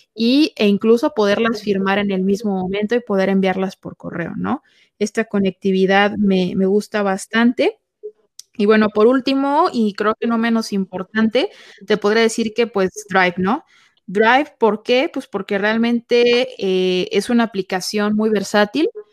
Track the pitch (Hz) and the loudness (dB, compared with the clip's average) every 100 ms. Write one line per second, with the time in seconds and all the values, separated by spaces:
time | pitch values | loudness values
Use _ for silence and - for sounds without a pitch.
0 | _ - 233 277 311 - 208 202 220 233 | _ -4 0 2 2 2 0 2 4 4
1 | 302 302 202 208 233 233 214 196 196 196 | 2 0 0 2 0 -2 -4 -2 0 0
2 | 202 185 190 196 214 190 185 196 214 240 | 0 -2 0 -2 -2 -4 -4 -4 -2 -2
3 | 233 196 190 196 190 185 190 - - 175 | -2 0 2 2 0 -2 -4 -8 -16 -14
4 | 170 175 170 - 185 269 - _ _ _ | -12 -8 -8 -6 -6 -6 -8 _ _ _
5 | 208 - 220 202 190 - 196 190 190 196 | -6 -4 -4 -2 -2 -2 -2 0 2 2
6 | 202 208 208 190 180 185 190 208 - 208 | 2 0 0 2 0 0 0 0 -2 -4
7 | 202 190 - 220 240 247 320 - _ _ | -2 -4 -4 0 0 2 -2 -2 _ _
8 | 427 - _ - - - 202 214 214 208 | -20 -20 _ -20 -20 -2 2 4 2 4
9 | 214 262 247 269 277 294 359 240 214 196 | 4 4 0 -2 0 0 0 0 -2 0
10 | 208 220 233 233 233 226 220 202 190 180 | -2 -2 -2 0 0 0 -2 -4 -4 -6
11 | 185 220 220 247 381 - - - 190 214 | -6 0 0 0 -2 -6 -20 -20 -4 0
12 | 208 220 226 226 220 214 233 202 190 - | 2 2 2 0 -4 -2 -2 0 -2 -4
13 | - 196 180 175 185 285 - _ _ _ | -4 0 0 0 -2 -2 -6 _ _ _
14 | - 190 220 262 302 _ 220 208 - 247 | -6 0 4 4 0 _ 0 0 0 0
15 | 302 277 - 196 196 202 208 226 233 233 | 0 -4 -8 -10 -4 -2 0 0 0 -2
16 | - 240 240 240 247 - 190 185 185 185 | 0 2 4 2 0 -4 -2 0 0 0
17 | - 202 202 240 226 196 185 185 - 208 | -2 -2 0 0 0 -4 -6 -6 -4 -4
18 | 208 214 220 208 196 208 208 277 370 - | -2 0 0 -2 0 0 2 0 -2 -4
19 | - | -16